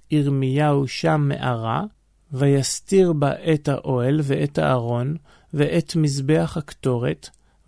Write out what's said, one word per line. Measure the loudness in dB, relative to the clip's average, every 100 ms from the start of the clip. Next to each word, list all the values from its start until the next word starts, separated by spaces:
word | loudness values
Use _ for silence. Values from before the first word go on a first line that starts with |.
| -2
ירמיהו | 0 0 0 0 0 2 2 -2
שם | -2 0 2 0
מערה, | -2 -4 -4 -2 -4 -4 -12 _ _ -10
ויסתיר | 0 2 2 0 -4 0 4 4
בה | 2 0 0 0
את | 0 0
האוהל | -2 -2 0 2 0
ואת | 0 0 -2 0
הארון, | 0 0 0 -2 -2 -6 -12 _ _
ואת | -2 0 0 -2 0
מזבח | 0 0 0 0 0 -4
הקטורת, | -10 -6 -2 -2 -2 -6 -10 _ _ _